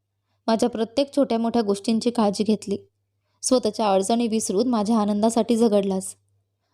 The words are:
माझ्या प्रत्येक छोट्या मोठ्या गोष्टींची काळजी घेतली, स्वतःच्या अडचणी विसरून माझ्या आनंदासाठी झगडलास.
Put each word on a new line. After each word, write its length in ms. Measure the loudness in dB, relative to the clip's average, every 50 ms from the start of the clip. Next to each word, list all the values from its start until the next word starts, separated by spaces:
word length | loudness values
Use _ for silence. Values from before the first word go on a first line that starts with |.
| _ _ _ _ _ _ _ _ _ -2
माझ्या 220 | 0 2 0 0
प्रत्येक 460 | -2 -2 -6 -4 -2 -2 -2 0 0
छोट्या 220 | 0 0 2 0 -2
मोठ्या 240 | -2 0 0 0
गोष्टींची 480 | 0 0 -2 -2 -2 -2 -2 0 0 0
काळजी 320 | 0 0 0 0 0 0 0
घेतली, 340 | 0 0 -2 -2 -6 -8 -8 -8 _ _ _ _ _ _ _ _ _ _ _ -4
स्वतःच्या 480 | 0 0 2 2 0 -2 -2 0 0
अडचणी 360 | 2 2 2 0 0 0 0 0
विसरून 400 | -2 -2 -2 -2 -2 0 0 0
माझ्या 300 | 0 0 0 0 0 0
आनंदासाठी 600 | 0 0 0 0 0 0 2 0 0 0 2 2
झगडलास. 580 | 2 4 4 2 2 0 -2 -4 -6 -8 -12 -18 _ _ _ _ _ _ _ _ _ _